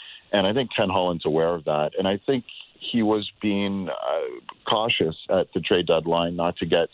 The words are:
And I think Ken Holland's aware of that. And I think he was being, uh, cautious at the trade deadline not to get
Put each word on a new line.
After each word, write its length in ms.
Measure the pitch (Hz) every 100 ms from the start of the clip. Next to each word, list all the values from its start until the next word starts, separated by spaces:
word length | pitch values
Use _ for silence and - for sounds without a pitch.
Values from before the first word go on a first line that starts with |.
| - - -
And 140 | 101 95
I 60 |
think 160 | 123 120
Ken 140 | - 98
Holland's 380 | 95 90 85 80
aware 280 | 78 82
of 100 | 85
that. 260 | 76 76 76 -
And 100 | 95
I 100 | 101
think 220 | - 131 - - - - -
he 100 | 120
was 280 | 107 107 101 -
being, 460 | 107 101 101 98 87
uh, 500 | - 64 80 67 60 - - -
cautious 480 | 110 113 - 82 80 -
at 200 | 92 80
the 80 | 92
trade 260 | 80 92 85
deadline 500 | 82 82 85 85 87
not 200 | 85 -
to 100 | 85
get 220 | 87 82